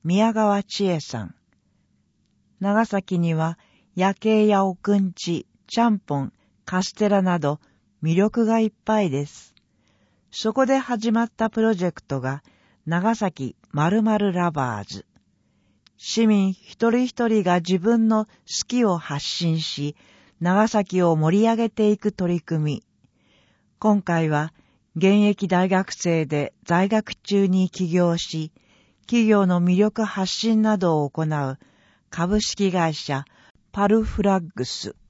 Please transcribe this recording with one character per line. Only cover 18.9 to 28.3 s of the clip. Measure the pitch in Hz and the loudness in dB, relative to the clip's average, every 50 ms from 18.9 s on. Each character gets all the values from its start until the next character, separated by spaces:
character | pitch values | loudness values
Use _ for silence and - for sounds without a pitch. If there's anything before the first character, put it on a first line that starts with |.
| 180 | 0
発 | 165 - - 147 143 - | -2 -4 -6 -8 -6 -6
信 | - - - 175 165 160 160 | -8 -6 -2 -2 -2 -2 -2
し、 | 156 - - - 143 147 147 _ _ _ _ _ _ _ _ _ | -4 -6 -8 -6 -8 -8 -8 _ _ _ _ _ _ _ _ _
長 | 165 175 185 202 220 | -2 0 2 2 2
崎 | 226 - 214 196 - 180 185 | 2 0 -2 -2 0 0 2
を | 180 170 165 | 2 2 2
盛 | 156 156 156 180 202 | 2 2 2 2 4
り | 220 | 2
上 | 226 226 | 2 2
げ | 220 233 220 | 0 -2 -4
て | _ - 214 208 | _ 0 2 2
い | 208 | 2
く | 202 - 214 | 0 -2 -6
取 | 202 - 185 170 175 | -4 -2 -2 -2 -2
り | 170 | -4
組 | _ - 165 156 151 | _ -4 -4 -2 -2
み。 | 151 143 - _ _ _ _ _ _ _ _ _ _ _ _ _ _ _ _ _ _ _ _ | -2 -4 -6 _ _ _ _ _ _ _ _ _ _ _ _ _ _ _ _ _ _ _ _
今 | - 214 208 202 - | 0 2 2 2 0
回 | - 170 165 160 156 | -2 -2 0 0 0
は | 151 147 151 160 _ _ _ _ _ _ _ _ _ | 0 -2 -2 -4 _ _ _ _ _ _ _ _ _
現 | 160 185 190 202 208 208 | 0 2 4 4 4 4
役 | 208 202 - 202 | 2 2 0 -2
大 | 175 185 180 185 190 | 0 2 0 2 2
学 | 190 185 190 - | 2 0 0 -2
生 | - - - 180 165 165 156 | -8 -6 -2 -2 0 0 -2
で | 139 156 147 143 - _ _ _ | -2 -2 -4 -4 -4 _ _ _
在 | - 170 175 190 | 0 2 2 2
学 | 202 220 214 208 - - | 2 0 -2 -2 -4 -16
中 | _ _ - 202 196 196 | _ _ -2 0 2 2
に | 185 185 190 185 180 | 2 2 2 0 0
起 | - - 185 165 | -2 -4 -4 0
業 | 165 180 175 175 170 | 2 2 2 2 0
し、 | 170 - - | -2 -4 -6